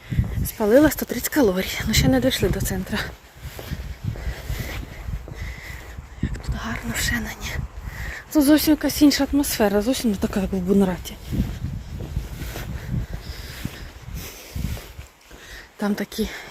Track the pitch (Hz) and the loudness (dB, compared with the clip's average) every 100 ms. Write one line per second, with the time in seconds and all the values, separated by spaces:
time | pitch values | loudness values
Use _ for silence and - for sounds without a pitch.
0 | - - - - - - 208 254 302 - | -2 0 0 -2 -4 0 6 8 8 4
1 | - 240 - 311 220 180 - - - 214 | -4 -4 0 4 4 4 0 -2 2 4
2 | 262 262 254 - 190 190 - 190 185 208 | 6 6 4 2 2 2 -2 -2 -2 -4
3 | - - - - - - - - - - | -4 -10 -18 -16 -14 -10 -8 -8 -8 -8
4 | - - - - - - - - - - | -6 -4 -4 -6 -6 -4 -4 -6 -8 -10
5 | - - - - - - - - - - | -8 -8 -8 -10 -10 -10 -12 -12 -14 -14
6 | - - - - - - 226 - 233 - | -16 -4 -4 -2 -4 -4 -4 -4 -4 -2
7 | - 233 214 - - - - - - - | 0 0 -2 -6 -6 -6 -6 -8 -10 -8
8 | - - - 311 277 302 - 294 285 - | -8 -8 0 4 8 8 6 4 2 6
9 | 294 - 277 277 285 - 208 208 214 262 | 6 8 4 2 2 4 4 4 2 2
10 | 233 196 214 208 190 190 180 196 185 175 | 2 2 0 0 0 0 4 6 6 2
11 | - - - - - - - - - - | -6 -12 -4 0 0 -2 -6 -6 -8 -8
12 | - - - - - - - - - - | -6 -6 -6 -8 -8 -8 -8 -8 -4 -4
13 | - - - - - - - - - - | -4 -6 -10 -12 -12 -10 -10 -10 -14 -16
14 | - - - - - - - - - - | -12 -10 -10 -14 -10 -6 -4 -6 -10 -16
15 | - - - - - - - - 302 302 | -18 -20 -20 -20 -18 -18 -16 -4 -2 0
16 | - - 208 - - | -2 -4 -6 -6 -14